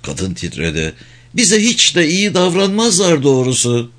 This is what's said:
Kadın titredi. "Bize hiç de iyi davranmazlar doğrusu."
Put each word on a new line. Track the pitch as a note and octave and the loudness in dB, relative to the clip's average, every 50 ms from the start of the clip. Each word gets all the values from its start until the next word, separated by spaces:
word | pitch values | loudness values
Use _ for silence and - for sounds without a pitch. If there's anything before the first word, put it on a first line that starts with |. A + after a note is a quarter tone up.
Kadın | - C#2 C#2+ - F#2 F#2+ E2+ | -10 -10 -8 -6 -6 -6 -6
titredi. | - - E2 - - D#2+ E2 D2+ D#2+ D#2+ D#2+ - - - - - - - - - | -8 -10 -10 -8 -6 -6 -4 -4 -4 -6 -6 -8 -12 -20 -20 -20 -20 -20 -8 -2
"Bize | - B3 F3 G#3 G#3+ | 0 0 2 2 2
hiç | G#3 A#3+ A#3 - - - - | 2 0 0 0 0 0 2
de | F3 E3+ D3+ | 2 0 2
iyi | E3+ F#3+ G3+ G#3 - | 2 0 0 0 2
davranmazlar | F3+ F3+ F3+ E3+ F#3 G3 G3 G3 G#3 A3+ A#3+ G3 E3+ G3+ F3+ E3+ D3 C3 | 2 0 2 2 0 0 0 0 0 0 0 0 2 2 2 2 2 4
doğrusu." | C#3+ C3+ B2+ B2+ B2+ B2+ A#2+ - A#2+ A#2+ A#2 A#2 A#2+ - | 2 2 2 2 0 -2 -2 -2 0 -2 -2 -4 -6 -14